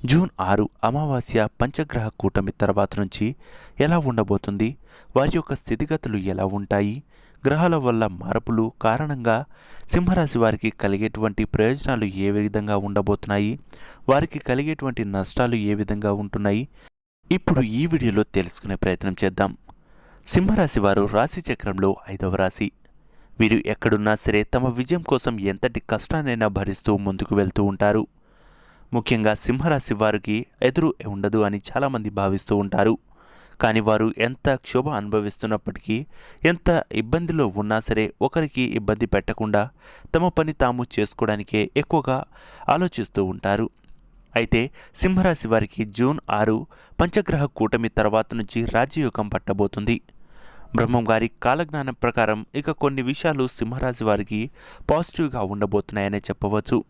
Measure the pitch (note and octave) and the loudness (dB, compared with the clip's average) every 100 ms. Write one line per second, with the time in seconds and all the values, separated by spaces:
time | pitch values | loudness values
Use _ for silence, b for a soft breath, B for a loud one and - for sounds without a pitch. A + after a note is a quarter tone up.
0 | B2 D3+ F#3 - F#2 G2+ G#2 _ A2 C#3 | 4 4 2 -2 0 2 0 _ -2 0
1 | D3+ C3 - A#2 G#2+ _ B2 - D3+ B2 | -2 -2 -2 0 0 _ -2 -2 -4 -4
2 | A2 - - - G2 - G2+ G2+ G2 - | -4 -2 0 0 -2 0 2 2 0 0
3 | G2 - G#2+ C#3 B B B B C#3+ E3+ | -4 -2 -2 -4 B B B B 2 2
4 | C#3 A2+ G2 G2+ - G2+ A2 C#3 b b | 2 0 0 0 -2 -2 -2 -4 b b
5 | b C3 C#3+ E3+ - C#3 - A#2 D3+ D#3 | b 0 2 0 -2 -8 -4 -4 -2 -4
6 | B2+ G#2 F#2+ F#2 G2 G2+ G2 G2+ G2+ A#2+ | -4 -4 -2 -2 -2 -2 -2 0 0 -4
7 | - b b b C3+ D3+ F3 E3 B2+ A#2 | -12 b b b 0 2 2 2 2 0
8 | A2 F2+ F2 A2+ - A2+ A2+ - A2 A2+ | 0 -4 -4 -4 -2 0 -2 -2 -2 0
9 | D3+ C#3 A#2 A2+ C3 B B B B E3+ | -2 -2 0 0 -2 B B B B 0
10 | F3+ F#3 D#3 A#2+ A2+ A2 A2 - G2+ G2 | 2 2 2 2 2 2 -4 -2 -2 0
11 | A2 G#2+ A2 G2 G#2+ - A2 C#3 C3 B2 | -2 -2 -2 -2 -2 2 2 2 -2 -2
12 | G#2+ F#2+ G2 G#2 G#2 G#2+ G#2 G2+ G2+ G2+ | -2 0 0 2 0 -2 0 -2 0 0
13 | G2+ G2+ - G2+ G#2 C3+ - B B B | 2 0 0 0 0 -2 -10 B B B
14 | - C#3 E3 D3 - B2+ D3 D#3 C3+ A#2+ | 2 4 4 -4 -2 -2 -2 -4 -6 -4
15 | G#2 G2 F#2 - B2 A#2 G#2 G#2 G2+ G#2 | -4 -2 -4 0 0 0 0 0 -2 -2
16 | G#2 G2+ G#2 G2+ G2+ G#2 C#3 b b _ | 0 -2 -4 -2 0 0 -4 b b _
17 | _ _ _ F#3 - D3 A#2 A2+ E3 D#3+ | _ _ _ -2 2 2 2 0 0 0
18 | B2+ G#2 G#2 G2 F2 - G2 F#2+ - F2+ | 2 2 0 -2 -4 -8 -8 -2 0 0
19 | G2 F#2 G2 F#2 G2 - - - b b | -2 -2 -2 0 -2 -2 -18 -20 b b
20 | b b - - F#3+ G#3+ E3 - G2+ G2 | b b -2 0 2 2 2 2 2 4
21 | G2+ G#2 C3+ - - B2 G#2 F#2 F#2+ F#2+ | 2 2 0 -2 -6 -6 -4 0 0 0
22 | - G2 F#2+ F#2+ F#2 - G#2 _ - - | -8 -6 -2 0 0 0 -6 _ -20 -20
23 | b b b - A2+ A2 - G#2+ A#2 A2 | b b b 2 4 4 2 -2 2 2
24 | G#2 A2 - G#2 G#2 B2+ B2+ A#2+ B2 F3 | 2 0 2 0 2 0 0 -2 -2 -2
25 | E3 C3 - A2+ G2 G2 - A#2 - A2 | 0 0 0 -2 -2 -2 -2 -4 -4 -4
26 | - D#3+ C#3+ A#2 G#2+ G2 G2 F#2+ - G2+ | -2 -4 -2 0 0 0 -4 -2 0 0
27 | G2 F#2+ G#2+ G2+ F#2+ G2+ G2+ G2 G#2 G#2+ | 0 -4 0 2 2 2 0 2 2 2
28 | - _ b b b b b b b A#2+ | 0 _ b b b b b b b -4
29 | A2 A#2+ G#2+ G#2+ - B2+ D#3 D3 - G#2 | 0 2 2 0 -2 0 0 -2 -2 0
30 | G#2+ G#2+ - G#2+ - _ B2 C3+ D#3+ - | 2 0 -2 -4 -4 _ 0 2 0 0
31 | - G2+ G2+ A2 G#2 G2+ - A#2+ C#3 B2+ | -8 -4 0 2 2 0 -4 -2 -2 -2
32 | G#2 G2+ G2 F#2+ - G#2 G2+ A2 G#2 A2+ | -4 -2 0 0 0 0 2 2 2 2
33 | _ b b b b b A#2 A2 G#2+ G#2+ | _ b b b b b 2 4 4 4
34 | A2 - A#2 C3 - C3 - B2 C#3 B2+ | 2 0 -4 0 -2 -2 0 -2 0 -4
35 | G#2 G#2+ G#2 - A2 G#2+ - F#2+ - A2 | -2 -2 -2 -6 -4 -4 -4 -10 -4 -4
36 | D3+ B B B D#3+ F3 - E3 - - | -4 B B B 0 2 2 2 0 -4
37 | A2+ E3 E3+ D#3+ A#2+ F#2+ G#2 A2 - A2 | 0 -2 0 0 0 0 -2 -2 0 0
38 | G#2+ - C3+ - D3+ - B2 A#2 G#2 G#2+ | -2 0 -2 0 -2 -2 -2 -2 -2 -2
39 | A2+ G2+ - A2 A2 G#2 G#2+ _ B B | 0 0 -2 -4 0 0 -2 _ B B
40 | B E3 F3 E3 D#3 D3+ B2+ B2 B2 - | B 0 2 0 -2 0 0 0 -4 -2
41 | G#2 - A2 G#2+ G2+ A2 G2+ - - D#3+ | -2 0 0 0 0 0 0 -2 0 0
42 | C3+ C3 D3 B B B B D3+ F3+ - | 0 -4 -4 B B B B 2 0 -2
43 | G#2 - F#2+ F#2 G2 G#2 A2+ _ - - | -4 -2 -2 -2 -2 0 -2 _ -20 -20
44 | - - _ A#2+ A#2 A#2 B2+ B B - | -20 -20 _ 0 2 2 0 B B -2
45 | F#3 F#3 F#3 D#3+ A2+ A2+ G#2 - G#2+ G2 | 0 2 2 0 2 2 2 -4 -6 0
46 | B2+ D#3 - G#2 G#2+ A2 - b b b | 0 0 -2 0 2 2 -2 b b b
47 | F3 G#3 F#3 D3+ C#3+ - G#2+ A#2 A2+ - | 0 2 0 0 0 0 0 2 0 0
48 | G#2+ A2 A2 A#2 G#2 A#2 A2+ A2+ C3+ D#3+ | 2 2 0 -4 -4 -2 0 0 0 0
49 | C3+ - G#2 G#2 - G2+ G2+ - G#2 A#2 | -2 -2 -4 -4 -4 0 0 0 -2 -2
50 | _ - b b b b b A2+ A2+ B2 | _ -20 b b b b b 0 2 2
51 | A2+ A2 A2+ - B2 C#3+ E3 D3+ C3+ B2 | 2 2 0 -2 0 0 -2 -4 -6 -2
52 | A#2+ A#2 A2 G#2+ G#2+ C#3 D3 D#3 C#3+ C3+ | -2 2 0 0 -4 -6 -4 -2 -2 0
53 | B2 C#3+ E3 D3 B2+ - A2+ B2+ B2+ A#2 | -4 -2 -2 0 -2 -4 -6 -4 -4 -2
54 | A2 G#2 G2+ G#2 A#2+ B B B - D3+ | 0 0 0 -4 -6 B B B 0 0
55 | F3 - D#3 B2+ G2 G2+ G2+ G2+ - G#2+ | 0 -2 -2 -2 -4 -2 -2 -2 -2 -4
56 | G2 G2+ - G#2 G2+ G#2+ - F#2 | -2 -2 -6 -4 -2 -2 0 -2